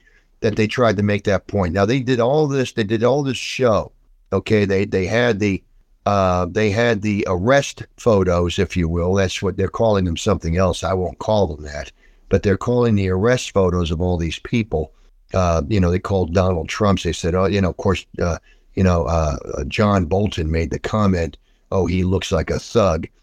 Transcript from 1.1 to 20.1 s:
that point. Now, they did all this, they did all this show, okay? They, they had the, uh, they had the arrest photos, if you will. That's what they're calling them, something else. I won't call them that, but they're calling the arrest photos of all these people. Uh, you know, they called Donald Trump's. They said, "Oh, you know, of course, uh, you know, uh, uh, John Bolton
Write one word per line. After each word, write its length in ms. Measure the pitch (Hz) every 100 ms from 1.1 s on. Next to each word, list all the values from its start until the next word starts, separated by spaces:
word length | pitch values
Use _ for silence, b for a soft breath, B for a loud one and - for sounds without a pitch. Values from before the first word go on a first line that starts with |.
| 101
that 240 | 104 95 -
point. 260 | 101 87
Now, 120 | 92 101
they 160 | 139
did 180 | 123 123
all 280 | 117 151 151
this, 260 | 135 123
they 100 | -
did 200 | 101 110
all 200 | 117 139
this 140 | 139 123
show, 560 | - - 123 101 73 - _ _ _
okay? 320 | 98 - 107 101
They, 180 | 95
they 220 | 98 95 92
had 340 | 110 123 101
the, 240 | 104 92 - _ _ _ -
uh, 420 | 101 95 90 90
they 180 | 90 107
had 320 | 101 120 107
the 220 | 104 101 -
arrest 540 | 92 101 139 139 - - -
photos, 640 | - 104 92 87 87 -
if 160 | 87 92
you 140 | 82
will. 240 | 85 85
That's 280 | 98 92 -
what 140 | 98 90
they're 140 | 95
calling 340 | - 113 101
them, 140 | 90 80
something 400 | - 87 82 85
else. 260 | 92 85
I 80 | 87
won't 280 | 95 90 -
call 280 | - 107 92
them 160 | 76
that, 300 | 76 73 - b b b -
but 160 | 95
they're 140 | 104 95
calling 380 | - 123 120 104
the 120 | 95
arrest 440 | 92 110 123 -
photos 380 | - 92 90 82
of 120 | 80
all 160 | 90 87
these 220 | 82 -
people. 520 | - 123 107 78 76 - _ _ _
Uh, 280 | 95 90 82 73
you 100 | 104
know, 100 | 87
they 100 | 92
called 340 | - 98 87
Donald 340 | 92 92 87 78
Trump's. 360 | - 104 92
They 100 | 87
said, 220 | 78 87 92
"Oh, 100 | 95
you 160 | 101
know, 80 | 92
of 80 | -
course, 280 | 98 90 - -
uh, 160 | 87 78 b b b -
you 80 |
know, 220 | 92 87 67
uh, 320 | 82 78 71 -
uh, 100 | -
John 420 | 69 - 104 101
Bolton 460 | 80